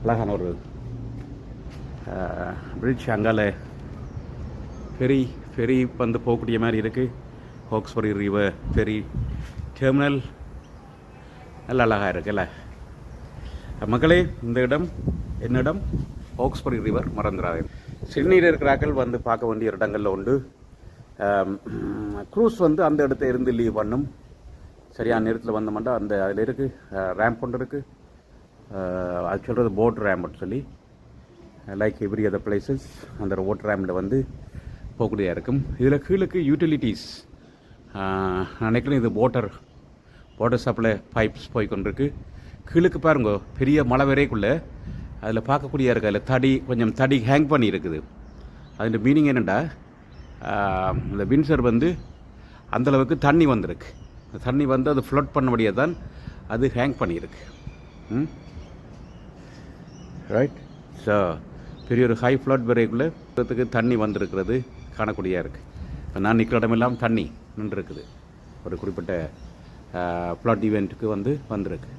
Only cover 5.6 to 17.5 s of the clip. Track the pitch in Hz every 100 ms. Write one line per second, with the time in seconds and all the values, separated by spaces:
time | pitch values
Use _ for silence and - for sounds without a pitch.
5.6 | 117 131 123 - 120 117 120 117 117 113
6.6 | 117 110 110 127 127 127 - - - -
7.6 | - 110 - 117 107 101 101 101 101 90
8.6 | - 113 107 107 - - - - - -
9.6 | - - 131 139 143 139 - - - -
10.6 | - - - - - - - - - -
11.6 | - 127 113 104 98 87 90 104 87 -
12.6 | - - - - - - - - - -
13.6 | - - 104 120 160 175 170 - 117 120
14.6 | 127 147 175 - - - - - 120 127
15.6 | 131 190 - - - - - - 127 -
16.6 | 139 117 104 107 - 87 104 95 90